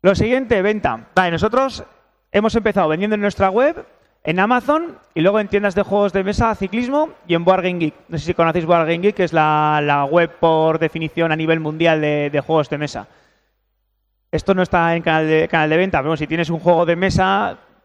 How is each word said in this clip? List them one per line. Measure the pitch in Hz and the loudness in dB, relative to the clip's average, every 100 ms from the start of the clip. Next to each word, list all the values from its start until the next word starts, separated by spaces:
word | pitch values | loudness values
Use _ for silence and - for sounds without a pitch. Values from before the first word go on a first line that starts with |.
Lo | 180 | 2
siguiente, | 190 214 254 247 214 | 2 2 0 2 0
venta. | 190 214 143 117 - | 2 0 -2 -4 -4
Vale, | - 180 | 0 0
nosotros | 165 214 240 269 - - _ _ _ _ | 0 0 0 -2 -4 -18 _ _ _ _
hemos | 202 214 | 0 0
empezado | 220 214 196 160 | 0 0 0 0
vendiendo | 156 208 | 0 -2
en | 214 | -2
nuestra | 202 190 190 | -2 0 0
web, | 196 277 330 - _ _ _ | 2 0 -2 -14 _ _ _
en | - 175 | -4 0
Amazon | 202 247 247 302 339 - _ | 2 0 0 -2 -2 -12 _
y | - | 0
luego | 170 214 | 2 2
en | 202 | 0
tiendas | 202 202 | -2 0
de | 180 | -2
juegos | 196 202 202 | 0 0 0
de | 196 | 0
mesa, | 190 208 233 | -2 0 -2
ciclismo | 208 196 220 247 285 320 - 175 | -2 -4 -4 -2 -2 -2 -6 -2
y | |
en | 170 | 0
Board | 170 185 | 2 2
Game | 185 180 | 0 -2
Geek. | 156 - _ | -4 -6 _
No | 165 | -8
sé | |
si | 156 | -6
conocéis | 175 165 165 | 0 0 0
Board | 160 170 160 | 2 2 2
Game | 170 | 0
Geek, | 190 | 0
que | 208 | 0
es | 175 | -2
la, | 160 156 151 151 151 | 2 2 2 2 0
la | 147 143 | 0 0
web | 139 170 165 - | 2 2 0 0
por | 165 160 160 160 | 2 2 2 0
definición | 160 165 160 - 165 | -2 -4 -6 -2 -2
a | 156 | 0
nivel | 160 165 | 0 -2
mundial | 156 156 165 160 | -2 0 2 2
de, | 151 147 147 | 0 -2 -2
de | 147 | -4
juegos | - 160 143 | 0 0 0
de | 147 | -4
mesa. | 147 117 101 _ _ _ _ _ _ _ _ _ _ _ _ | -6 -10 -14 _ _ _ _ _ _ _ _ _ _ _ _
Esto | 160 - | -6 -2
no | 190 | 0
está | 180 180 165 170 | 0 0 0 0
en | |
canal | 165 160 156 | 0 0 2
de, | 156 165 | 0 2
canal | 165 156 | 0 2
de | 160 | 2
venta, | 190 170 | 0 -2
pero | 135 | -2
bueno, | 160 | -4
si | 151 | -4
tienes | 165 160 | -4 -4
un | 165 | -2
juego | 180 165 170 | 2 2 2
de | 170 | 0
mesa | 190 170 190 196 202 180 _ _ | 0 0 0 0 -2 -8 _ _